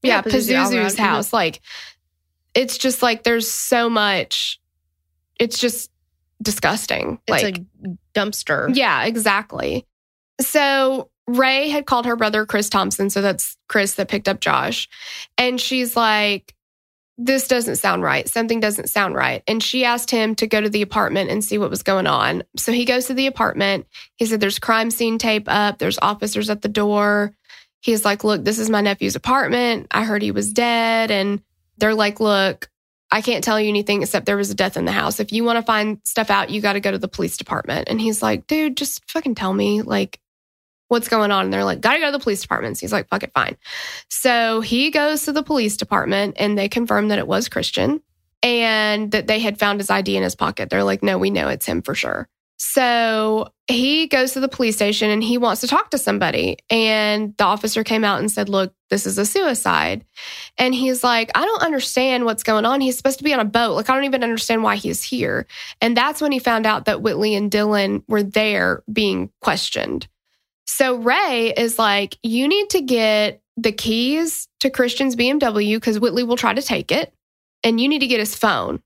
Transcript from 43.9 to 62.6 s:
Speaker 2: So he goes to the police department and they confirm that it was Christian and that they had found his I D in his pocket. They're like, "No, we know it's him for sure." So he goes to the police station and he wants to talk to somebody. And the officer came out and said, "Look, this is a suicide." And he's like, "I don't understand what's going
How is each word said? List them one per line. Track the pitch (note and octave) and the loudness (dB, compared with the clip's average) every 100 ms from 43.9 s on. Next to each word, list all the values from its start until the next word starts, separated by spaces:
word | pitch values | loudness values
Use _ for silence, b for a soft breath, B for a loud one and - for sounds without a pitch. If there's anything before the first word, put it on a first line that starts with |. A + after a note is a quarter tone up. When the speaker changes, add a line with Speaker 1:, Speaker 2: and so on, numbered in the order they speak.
| B B | B B
Speaker 2:
So | - B3+ A#3+ A3+ A3+ | -2 2 2 2 0
he | A3 A#3 D4 | 0 0 2
goes | D4+ D4 D4+ | 2 0 0
to | - | -2
the | D4 | -2
police | C#4+ D4+ G#3+ G#3 | 0 0 0 -2
department | - G3+ - G3 G3+ - | -2 0 0 0 -2 0
and | G#3 G#3 | 0 0
they | G3+ | 0
confirm | - A#3 G#3 G#3 | -2 0 0 2
that | G#3 | 0
it | - | 0
was | F#3+ B3 | -2 -2
Christian | - F3+ - - D4+ _ _ _ _ | -4 -4 -2 0 -2 _ _ _ _
and | A#3+ A#3+ A#3 A3 G#3+ G#3 G#3+ | 0 2 2 2 0 0 -2
that | G#3+ G#3+ | -2 0
they | G#3+ | 0
had | A3+ G#3 | -2 -2
found | G#3 G3+ | -2 -2
his | G3 | -2
I | G3 | -2
D | F#3+ G3 | 0 0
in | |
his | F#3 - | -2 -2
pocket. | - - F3+ | -4 -4 -2
They're | F#3+ | 0
like, | - G3 | 0 0
"No, | G3+ F#3 | 0 0
we | G2+ | 0
know | G3+ C#2+ | 0 -2
it's | - - | -2 -4
him | E2+ | -4
for | - C#3 | -4 -4
sure." | A#1+ G1+ - _ _ _ | -4 -6 -8 _ _ _
So | - - B3 A#3+ A3+ A3 A3 A3 - _ - | -2 0 2 2 2 0 0 0 -2 _ -4
he | B3 B3+ D4+ D#4+ | 0 2 2 2
goes | C4+ C4 | 2 0
to | C4 | 0
the | C4 | -2
police | - A#3+ G#3+ | 0 0 2
station | G#3 G#3 G#3+ | 0 2 2
and | G#3+ | 2
he | A3 A#3+ | 2 2
wants | A#3 F#3+ | 2 0
to | B3 | 0
talk | D#4 G#4+ | 0 0
to | C#4 | -2
somebody. | - G3+ F3 - F3+ - _ | 0 0 0 0 -2 -4 _
And | A3+ A3 G#3+ G#3+ G#3+ G#3+ G#3 | 0 2 2 2 0 -2 0
the | G3 | 2
officer | G#3+ A3 A3+ A3 | 2 -2 -2 0
came | A3 | 0
out | G#3+ G3 | 2 0
and | G#3 | 0
said, | G#3+ G3+ | -2 0
"Look, | G3 F#3+ _ _ | 0 -2 _ _
this | G3+ G3 | -2 -2
is | G3 | -2
a | G#3 | 0
suicide." | G4 F4+ A#3+ F#3+ D#2+ D#2+ D3 - B B B B - | 2 0 0 2 2 2 -4 -10 B B B B 0
And | B3+ B3+ | 0 2
he's | C4 B3+ | 0 2
like, | B3 A#3 A3+ - | 2 2 2 0
"I | F4 | 0
don't | A4+ | 0
understand | E4 C#4+ B3+ - C4 B3+ A#3 | 0 -2 -2 0 2 2 0
what's | A3 | -2
going | - A3 | 0 2